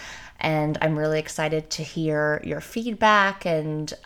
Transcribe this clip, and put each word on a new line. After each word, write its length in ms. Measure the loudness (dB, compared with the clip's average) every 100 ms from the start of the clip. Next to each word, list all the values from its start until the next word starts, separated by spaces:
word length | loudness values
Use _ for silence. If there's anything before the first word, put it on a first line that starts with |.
| -16 -16 -18 -4
And 340 | 0 2 0 2
I'm 180 | 2 2
really 220 | 2 0
excited 500 | -2 -4 0 -2 -4
to 140 | -8
hear 560 | -6 -2 0 2 2 0
your 160 | -2 -6
feedback 840 | -6 -6 -4 2 6 6 4 0 0
and 480 | 0 0 -4 -6 -10